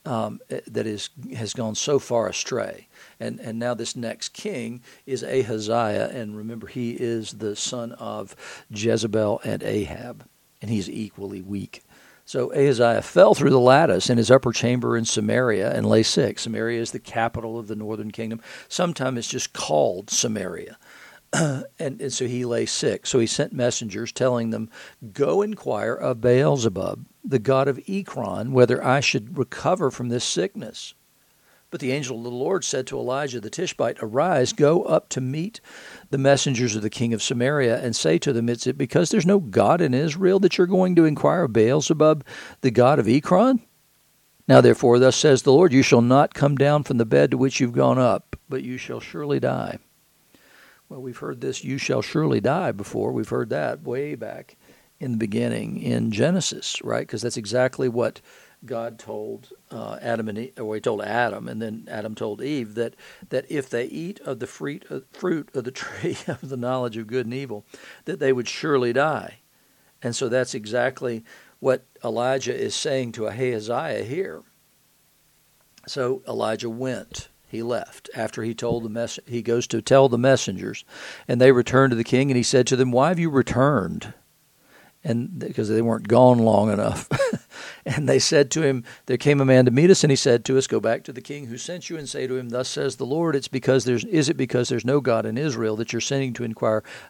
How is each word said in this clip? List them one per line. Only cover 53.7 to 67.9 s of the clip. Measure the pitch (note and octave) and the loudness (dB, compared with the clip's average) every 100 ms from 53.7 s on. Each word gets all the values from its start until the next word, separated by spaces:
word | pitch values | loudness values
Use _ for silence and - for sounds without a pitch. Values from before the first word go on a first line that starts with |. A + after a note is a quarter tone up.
| A#2 | -6
way | C3 B2 D3 | -6 -6 -6
back | C#3 A2 - - _ _ _ _ - | -8 -12 -14 -18 _ _ _ _ -12
in | C3+ | -6
the | A2+ | -4
beginning | A2 A2+ A#2+ A2+ A2 - | -2 -2 -2 -4 -6 -6
in | C3+ A#2+ A2+ | -2 -2 0
Genesis, | G#2 C#3+ F#3 - - - - | 2 2 2 -2 -6 -8 -8
right? | - A#2 - | -4 -4 -4
'Cause | G#2+ | -6
that's | A#2 B2 | -6 -6
exactly | G2+ A#2+ B2+ - C3 | -4 0 0 0 -2
what | A#2 A2+ - _ - _ _ B2 | 0 -2 -4 _ -20 _ _ -12
God | A#2 A#2 A2 | -8 -8 -12
told, | - G#2+ A2 A2 - - _ | -14 -12 -10 -12 -16 -20 _
uh, | A2+ A2 A#2+ | -6 -4 -8
Adam | A#2+ A2+ A2 | -4 -4 -4
and | G#2 | -8
Eve, | B2+ - | -10 -10
or | G#2+ | -8
he | G#2+ | -4
told | B2+ G#2+ | -2 -2
Adam, | G2+ A2+ A#2+ G2+ A#2 | -2 0 0 -2 -8
and | A2+ | -8
then | A2 A2+ - | -8 -10 -10
Adam | A2 G#2+ | -10 -10
told | A2 A2+ G#2 | -8 -8 -6
Eve | C3+ D3+ A2 | -6 -6 -6
that, | G#2+ A#2 - - - - | -6 -8 -8 -20 -20 -8
that | C3+ - | -8 -6
if | D3+ C3 | -6 -6
they | A#2 - | -6 -6
eat | C#3+ E3+ G#3+ | -8 -12 -12
of | - B2+ | -10 -8
the | B2 | -10
fruit, | - D3+ D#3+ - | -10 -10 -10 -12
uh, | C#3+ C3 | -14 -14
fruit | - F#3 E3 - | -8 -4 -2 -4
of | C3+ | -8
the | B2 | -8
<laughs> | - | -8
tree | - - E3+ C3 - | -12 -8 -8 -6 -8
of | C#3+ C3 | -10 -8
the | C3 | -6
knowledge | A#2+ C3 B2 A2 | -4 -2 -4 -6
of | G#2+ | -6
good | B2+ | -6
and | A2+ | -4
evil, | C3 C#3 G#2+ - - - | -6 -8 -12 -14 -20 -20